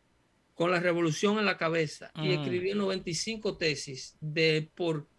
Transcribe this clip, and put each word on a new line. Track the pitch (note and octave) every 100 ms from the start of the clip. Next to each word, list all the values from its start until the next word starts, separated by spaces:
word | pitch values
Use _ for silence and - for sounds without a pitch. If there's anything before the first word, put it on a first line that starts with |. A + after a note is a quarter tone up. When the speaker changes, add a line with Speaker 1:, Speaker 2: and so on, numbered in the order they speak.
| _ _ _ _ _ -
Speaker 1:
con | E3+
la | F3
revolución | F3 E3+ E3+ D3+ G3+ G#3+
en | G3+
la | F3
cabeza | D#3+ E3 D#3 - - -
y | E3+
Speaker 2:
Ujú. | F3
Speaker 1:
escribió | C#3 F3+ F#3 G#3
noventa | G3 F#3+ F#3
y | D#3+
cinco | - A3 G#3 E3
tesis | E3 C#3 - C3 - -
de | D3+ D3+ D#3+ D#3 D#3
por, | - E3+ D#3 D3